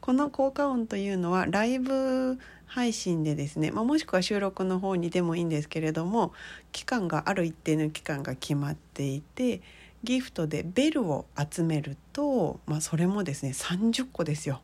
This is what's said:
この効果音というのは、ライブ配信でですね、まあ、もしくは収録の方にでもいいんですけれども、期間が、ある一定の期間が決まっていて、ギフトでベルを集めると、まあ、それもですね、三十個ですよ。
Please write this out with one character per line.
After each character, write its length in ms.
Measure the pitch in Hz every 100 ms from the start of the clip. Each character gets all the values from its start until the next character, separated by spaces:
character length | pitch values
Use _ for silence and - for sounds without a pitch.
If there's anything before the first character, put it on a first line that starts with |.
こ 100 | -
の 160 | 262 294
効 240 | - 269
果 160 | 269 285
音 180 | 254 226
と 120 | 202
い 120 | 202
う 60 | 190
の 160 | 175
は、 140 | 185 -
ラ 180 | 190
イ 140 | 226 262
ブ 600 | 254 269 262 262 262 254 - - -
配 260 | - 240
信 320 | 220 - 165
で 100 | 156
で 140 | 147 147
す 100 | 156
ね、 120 | 156
ま 100 | -
あ、 40 |
も 120 | 233 311
し 80 |
く 100 | -
は 60 | 185
収 180 | 180 208
録 260 | 196 190 185
の 120 | 185
方 180 | 190 185
に 120 | 170
で 140 | 180
も 120 | 175
い 60 | 165
い 40 |
ん 40 | 170
で 140 | 151
す 60 | 151
け 120 | 160
れ 120 | 156
ど 120 | 156
も、 300 | 170 226 196 - - - -
期 120 | -
間 240 | - 247 180
が、 220 | 156 -
あ 20 |
る 140 | 196 170
一 60 |
定 220 | - - 156
の 120 | 151
期 140 | 156
間 200 | - 143
が 120 | 139
決 200 | 131 -
ま 180 | 143 143
っ 20 |
て 340 | - - - 139
い 140 | 135
て、 400 | - - 254 190 - - - -
ギ 160 | 226 254
フ 100 | 254
ト 160 | - 156
で 160 | 151
ベ 280 | 165 185 294
ル 160 | 311 196
を 180 | 143 - -
集 240 | 151 -
め 180 | 165 156
る 160 | 147 139 -
と、 480 | - 294 262 175 - -
ま 100 | 151
あ、 40 |
そ 160 | - 156
れ 80 | 180
も 180 | 202
で 80 | 175
す 120 | 135
ね、 100 | 139
三 380 | 131 - 180 226
十 120 | 226
個 200 | 262 -
で 100 | 160
す 120 | 147 -
よ。 140 | 127